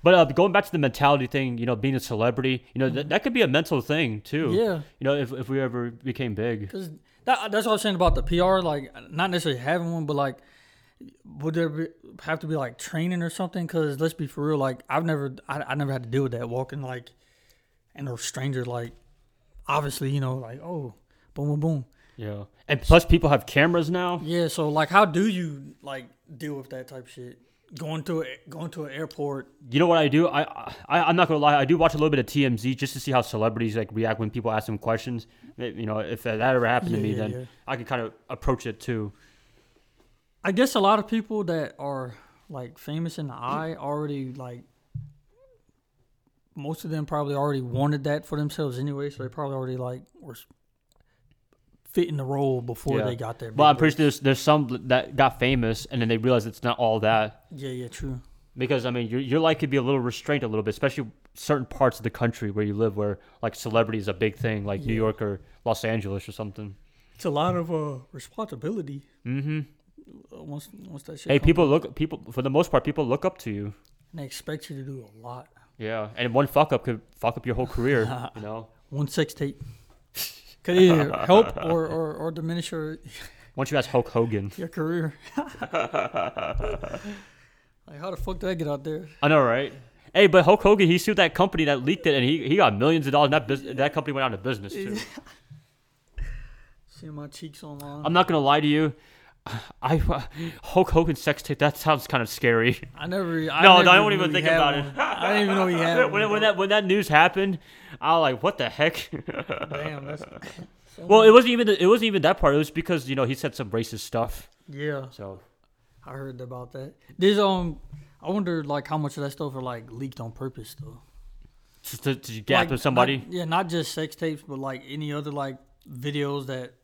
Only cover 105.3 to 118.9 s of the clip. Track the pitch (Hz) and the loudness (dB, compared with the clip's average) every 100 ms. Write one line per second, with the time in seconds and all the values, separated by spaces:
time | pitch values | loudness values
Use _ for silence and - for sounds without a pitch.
105.3 | 208 202 190 185 170 165 170 254 202 214 | 2 2 2 2 2 2 2 2 2 2
106.3 | 208 214 190 196 214 196 202 190 151 175 | 2 2 2 2 2 4 2 4 6 6
107.3 | 190 196 175 - - - 151 151 165 147 | 4 -2 -4 -8 -20 -20 -4 2 4 4
108.3 | 123 175 202 120 - 156 160 - 156 - | 2 -2 -2 -6 0 0 0 -10 -12 -10
109.3 | - - - - 156 156 143 139 147 - | -10 -8 -8 -8 -8 -8 -10 -12 -14 -14
110.3 | - - - - _ _ - 175 214 220 | -16 -18 -18 -20 _ _ -16 6 10 12
111.3 | 233 247 240 214 202 180 226 226 196 156 | 12 10 2 2 4 6 6 4 2 2
112.3 | 190 156 143 151 160 165 165 127 135 123 | 4 4 4 0 -4 -2 -2 -2 -2 -2
113.3 | 131 143 - 110 113 113 107 - 113 120 | -2 -6 -6 -4 -4 -4 -8 -6 -4 -4
114.3 | - - _ - 143 147 143 131 120 101 | -6 -16 _ -18 -8 -6 -8 -10 -14 -16
115.3 | 95 _ _ _ _ _ _ - 135 135 | -16 _ _ _ _ _ _ -16 -14 -12
116.3 | 127 127 127 123 135 135 _ _ - 190 | -12 -14 -14 -14 -14 -16 _ _ 2 4
117.3 | 208 202 185 175 147 - - - _ 156 | 6 4 2 -2 -6 -14 -20 -20 _ -4
118.3 | 202 180 165 143 143 135 | -2 -2 -4 -2 -4 -2